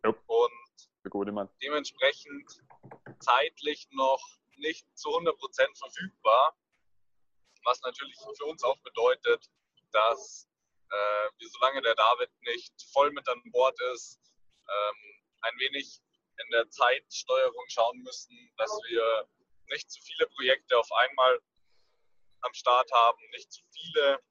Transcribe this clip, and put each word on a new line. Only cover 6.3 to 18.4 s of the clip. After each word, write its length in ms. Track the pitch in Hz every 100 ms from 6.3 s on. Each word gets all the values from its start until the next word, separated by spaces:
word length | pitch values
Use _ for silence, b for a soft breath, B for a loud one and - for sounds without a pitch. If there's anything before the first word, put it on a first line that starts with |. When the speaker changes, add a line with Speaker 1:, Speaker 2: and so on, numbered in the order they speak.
| 117 147 - _ _ _ _ _ _ _ _ _ _
Speaker 2:
was 160 | 117 123
natürlich 340 | 127 123 139 - - 143
für 80 | 147
uns 160 | 160
auch 140 | 127 135
bedeutet, 720 | 123 - 120 127 120 117 _ _ _ _ _
dass, 580 | 107 110 107 - - _ _ _ _ _
äh, 400 | 101 104 104 107 _
wir, 100 | 113
solange 320 | - 127 135
der 140 | 117
David 340 | 110 110 120 123 _
nicht 340 | 120 120 - _ -
voll 200 | 135 143
mit 140 | 143 135
an 120 | 120 120
Bord 280 | 120 131 - 127
ist, 260 | 123 - - _ _ _ _ -
ähm, 540 | 101 104 104 104 _ _ _
ein 160 | 117 120
wenig 440 | 135 139 139 - _ _ _ -
in 80 | -
der 180 | 117 113
Zeitsteuerung 960 | - 123 131 _ - - 131 131 117 -
schauen 300 | - 117 123
müssen, 500 | 127 - - 120